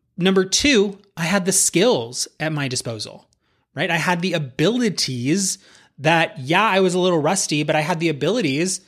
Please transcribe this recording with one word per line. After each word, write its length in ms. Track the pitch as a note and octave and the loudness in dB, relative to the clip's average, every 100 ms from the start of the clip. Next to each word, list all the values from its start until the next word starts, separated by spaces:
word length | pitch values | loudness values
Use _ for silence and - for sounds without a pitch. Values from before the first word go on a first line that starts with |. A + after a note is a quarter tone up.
| _ - | _ -2
number 300 | F3+ F#3+ F#3+ | 2 2 2
two, 540 | - C#4+ A#3+ G3+ F#3+ _ - | 2 4 4 2 -2 _ -8
I 60 | |
had 220 | E3 G3 F3+ | -2 0 0
the 60 | |
skills 760 | F#3 - E3+ A#3 E3+ A#2 B2+ - - | 0 2 2 2 2 -2 -8 -10 -6
at 140 | D#3 | -4
my 140 | D3+ C3+ | -2 -4
disposal, 600 | B2 - A2 G#2+ F#2+ _ _ _ _ _ | -4 -6 -8 -10 -16 _ _ _ _ _
right? 160 | C3+ E3+ | -6 -2
I 80 | E3 | -2
had 240 | D3+ F3 | 0 0
the 120 | F#3 | 0
abilities 1200 | E3 C3+ A#2 E3 B3 A#3 D#3+ - B2+ B2 F#3+ F#3+ - - - _ - | -2 -6 0 0 2 -2 -2 -4 -4 -2 0 -2 -6 -12 -20 _ -4
that, 400 | D3 E3 E3 - | 0 2 0 -4
yeah, 240 | C3 F3 | -2 2
I 160 | A3 F#3+ | 2 2
was 160 | F#3 F3+ | 2 2
a 40 | |
little 200 | F3+ E3+ | 2 2
rusty, 440 | D3 F#3+ - D3 | 0 0 -2 -2
but 120 | D3+ D3+ | 0 0
I 60 | |
had 180 | D#3 E3 | 0 0
the 100 | E3 | 0
abilities 720 | C#3 D3 A#3+ E3 C3+ F#3 - | 0 0 0 0 0 -2 -4